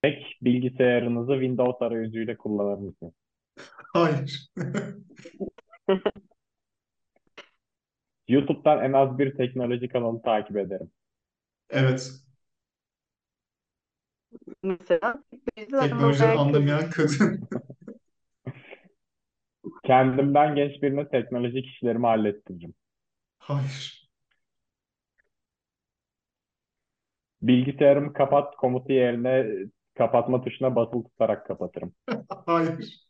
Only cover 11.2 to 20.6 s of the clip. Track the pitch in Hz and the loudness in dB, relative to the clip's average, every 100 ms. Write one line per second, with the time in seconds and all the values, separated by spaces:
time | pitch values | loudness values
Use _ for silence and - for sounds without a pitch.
11.2 | _ _ _ _ _ 131 131 131 - - | _ _ _ _ _ 0 2 0 -6 -18
12.2 | _ _ _ _ _ _ _ _ _ _ | _ _ _ _ _ _ _ _ _ _
13.2 | _ _ _ _ _ _ _ _ _ _ | _ _ _ _ _ _ _ _ _ _
14.2 | _ 233 - - 190 175 - 170 220 254 | _ -20 -20 -10 -8 -8 -2 0 0 -6
15.2 | _ - - - 214 269 147 139 139 - | _ -14 -14 -12 -6 -2 0 2 2 4
16.2 | 220 147 143 147 143 151 - - 147 139 | 4 4 4 2 2 0 -2 0 0 2
17.2 | 160 - - 123 - - - - _ _ | 0 0 -8 -10 -12 -20 -20 -20 _ _
18.2 | _ _ - - - - _ _ _ _ | _ _ -16 -16 -20 -20 _ _ _ _
19.2 | _ _ _ _ - - - 131 131 127 | _ _ _ _ -20 -12 2 4 4 2
20.2 | 143 143 151 143 | 2 4 2 2